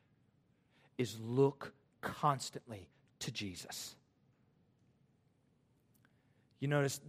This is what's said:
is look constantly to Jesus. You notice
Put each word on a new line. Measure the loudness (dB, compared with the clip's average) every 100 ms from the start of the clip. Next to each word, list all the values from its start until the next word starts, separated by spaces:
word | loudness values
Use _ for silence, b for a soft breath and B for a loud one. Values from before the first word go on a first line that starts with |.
| b _ _ _ _ b b b b -4
is | -4 -4
look | 0 4 4 4 -10 -14 _ _
constantly | -6 2 2 2 -2 -10 -10 -12 -12 b b -10
to | -8
Jesus. | -6 -6 -8 -10 -10 -10 -14 _ _ _ _ _ _ _ _ -20 _ _ _ _ _ _ _ _ _ _ _ b b b b b _
You | 2
notice | 4 4 0